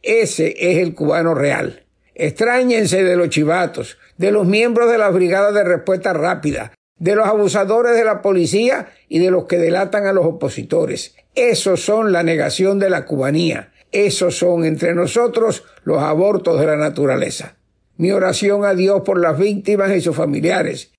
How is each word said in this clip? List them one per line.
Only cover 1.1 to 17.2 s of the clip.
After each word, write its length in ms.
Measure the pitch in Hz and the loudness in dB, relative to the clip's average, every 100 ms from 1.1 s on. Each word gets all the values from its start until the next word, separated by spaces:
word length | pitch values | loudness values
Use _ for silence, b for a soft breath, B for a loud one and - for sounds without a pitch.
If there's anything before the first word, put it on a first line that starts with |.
| 165 165 147 | 0 0 0
real. 480 | 143 - - - _ _ _ - | 0 -2 -6 -10 _ _ _ -6
Extrañense 880 | 156 - 226 247 254 226 202 185 | -6 -2 0 2 2 0 0 2
de 140 | 185 180 | 2 2
los 120 | 170 | 0
chivatos, 680 | - 151 175 175 - 117 - b - | 0 0 0 -2 -6 -12 -16 b -4
de 140 | 190 | 0
los 160 | 208 185 | 2 2
miembros 420 | 208 240 233 240 | 2 2 2 2
de 80 | 233 | 2
las 160 | 208 | 2
brigadas 400 | 180 180 190 208 | 2 2 2 2
de 100 | 208 | 2
respuesta 500 | 180 175 - 185 190 | 2 0 0 -2 -2
rápida, 600 | 165 165 175 147 135 110 _ _ _ | -2 -2 -2 -4 -6 -10 _ _ _
de 180 | 165 208 | 0 2
los 120 | 214 | 2
abusadores 680 | 214 202 208 190 226 240 233 | 2 2 0 0 2 2 2
de 100 | 220 | 2
la 160 | 208 | 0
policía 680 | 202 185 160 202 240 269 - B B | 0 2 2 2 0 -2 -6 B B
y 100 | 160 | 0
de 100 | 185 | 2
los 160 | 180 - | 2 0
que 120 | 175 | 0
delatan 500 | 165 180 190 202 196 | 2 0 0 -2 0
a 60 | |
los 120 | 190 165 | 0 0
opositores. 880 | - 139 - - 175 - - - b _ - | -2 -8 -8 -4 -2 -2 -6 -12 b _ -2
Esos 480 | 240 202 196 180 | 0 0 0 -2
son 300 | - 214 220 | 0 0 2
la 100 | 175 | 0
negación 560 | 170 165 - - 190 202 | 0 0 -2 0 0 2
de 100 | 196 | 0
la 160 | 170 131 | -2 -4
cubanía. 640 | 143 131 156 165 117 - b _ | -4 -2 0 -2 -4 -12 b _
Esos 460 | 185 202 - 180 - | 0 0 0 -2 0
son 280 | 175 170 160 | 0 2 0
entre 300 | 156 170 175 | -2 -2 -2
nosotros 680 | 160 226 240 - 226 - B B | -2 0 0 0 -2 -2 B B
los 180 | - 156 | -4 -2
abortos 580 | 151 156 196 196 180 160 | 0 2 2 2 0 0
de 60 | 156 | 2
la 120 | 151 | 0
naturaleza. 800 | 151 143 139 131 | -2 0 0 0